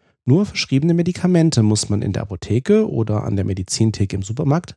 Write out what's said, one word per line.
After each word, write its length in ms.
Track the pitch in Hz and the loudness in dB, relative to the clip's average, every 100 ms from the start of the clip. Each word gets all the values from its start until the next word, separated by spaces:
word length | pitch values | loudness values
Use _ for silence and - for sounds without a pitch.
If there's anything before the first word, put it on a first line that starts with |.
| _ _ - | _ _ 2
Nur 180 | 147 | 2
verschriebene 480 | 208 - - 135 160 | 2 -4 -2 0 2
Medikamente 720 | 170 170 180 180 180 165 139 | 2 0 0 2 4 4 4
muss 260 | 107 107 - | 2 2 0
man 140 | 104 | -2
in 100 | - | -2
der 100 | 95 | -4
Apotheke 680 | - 92 - 110 135 208 220 | -6 -8 -2 -2 2 2 2
oder 340 | 127 110 107 | -2 -2 -2
an 120 | - 101 | -2 -2
der 100 | 95 | -2
Medizintheke 680 | 98 92 - 113 104 98 98 | -4 -4 0 0 0 -2 -4
im 60 | |
Supermarkt 540 | 95 110 143 156 - | -6 -2 0 0 -2